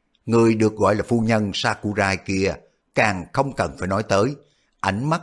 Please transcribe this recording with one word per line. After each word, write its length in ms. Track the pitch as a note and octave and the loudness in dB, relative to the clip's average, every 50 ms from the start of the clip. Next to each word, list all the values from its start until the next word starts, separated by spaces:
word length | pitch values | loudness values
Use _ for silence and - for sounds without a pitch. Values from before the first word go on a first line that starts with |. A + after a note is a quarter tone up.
| _ _ _ _ - | _ _ _ _ -4
Người 300 | - A2+ A#2 A2+ A2+ A#2 | 0 2 4 4 4 4
được 200 | A2 A2 G#2+ G#2+ | 4 2 0 2
gọi 200 | G#2+ G#2 F#2+ G#2 | 2 2 2 2
là 80 | G#2+ G2+ | 2 0
phu 160 | - A#2+ A#2 | 0 0 0
nhân 320 | A2+ A2+ A#2 A2 G#2+ G2+ F#2 | 0 0 0 0 0 -2 -4
Sakurai 640 | - - A#2+ G#2+ - - G#2 G2+ G#2 G2+ G2 F#2+ F2+ | -2 -2 -2 -2 -2 -4 -6 -2 0 0 0 0 -2
kia 380 | - - F#2+ F#2+ G2 F#2+ D#2+ - - _ _ _ _ _ - | -4 -4 -2 0 0 -2 -2 -4 -12 _ _ _ _ _ -2
càng 300 | - A#2+ G#2+ G2 F2+ E2 - - | 0 0 0 0 -2 -6 -6 -2
không 200 | - C#3 C#3+ B2 | -2 -2 -2 -2
cần 220 | - G2 E2+ - - | -4 -4 -4 -4 -6
phải 100 | - F#2 | -4 -4
nói 160 | G2 G2+ A2+ | -2 -2 -2
tới. 320 | - G2+ G2 G#2 C3+ D3 - - _ _ _ _ _ _ _ | 0 2 2 2 0 -2 -6 -14 _ _ _ _ _ _ _
Ánh 300 | - G2 F#2+ G#2 C3 D3+ | -4 -4 -2 -2 -2 -2
mắt 120 | E3 D#3+ | -2 -4